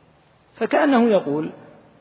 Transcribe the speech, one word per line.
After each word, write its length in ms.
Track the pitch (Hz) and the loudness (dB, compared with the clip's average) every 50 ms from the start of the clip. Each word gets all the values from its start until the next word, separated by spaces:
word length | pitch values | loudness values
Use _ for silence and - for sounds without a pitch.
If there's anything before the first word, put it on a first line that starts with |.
| _ _ _ _ _ _ _ _ _ _ _ | _ _ _ _ _ _ _ _ _ _ _
فكأنه 560 | - 226 214 285 285 311 285 269 233 240 233 | -8 -6 -2 0 0 0 2 2 2 2 4
يقول: 420 | 208 180 - 143 143 156 160 175 - - - - - - _ _ _ _ | 2 0 0 -2 -6 -6 -6 -8 -10 -16 -20 -20 -20 -20 _ _ _ _